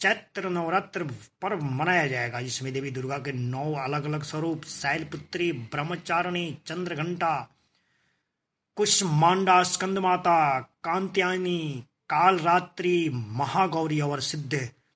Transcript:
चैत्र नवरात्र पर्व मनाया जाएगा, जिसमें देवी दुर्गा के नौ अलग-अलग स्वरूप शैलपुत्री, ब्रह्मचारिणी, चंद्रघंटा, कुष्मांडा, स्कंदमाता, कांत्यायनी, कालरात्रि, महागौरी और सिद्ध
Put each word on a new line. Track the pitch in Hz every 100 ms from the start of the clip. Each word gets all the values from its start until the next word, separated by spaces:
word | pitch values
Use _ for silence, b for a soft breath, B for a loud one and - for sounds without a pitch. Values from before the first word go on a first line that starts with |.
चैत्र | 190 214 - - 185
नवरात्र | 180 165 185 196 185 156 117 - _
पर्व | 190 202
मनाया | 143 131 160 180 147
जाएगा, | 127 120 120
जिसमें | 127 120 131
देवी | 131 139
दुर्गा | 127 127 143
के | 139
नौ | 127 123 131 151
अलग-अलग | 147 135 147 147 151
स्वरूप | 147 156 165 160
शैलपुत्री, | - - 139 156 156 151 - 180 175
ब्रह्मचारिणी, | 139 113 143 151 175 - 170 180 175 170 131 -
चंद्रघंटा, | 165 180 156 165 175 165 147 117 _ _ _ _ _ _ _ _ _ _ _ _
कुष्मांडा, | - 208 - 190 151 165 190 190 180
स्कंदमाता, | 180 - 190 196 190 180 180 170 147 131
कांत्यायनी, | 123 _ 170 180 190 190 180 185 180 175 156 131 120 _ -
कालरात्रि, | 151 180 185 160 175 175 - 180 175 160
महागौरी | 123 107 113 139 160 190 160 160 151
और | 147 143
सिद्ध | 131 156 135 143 123 - _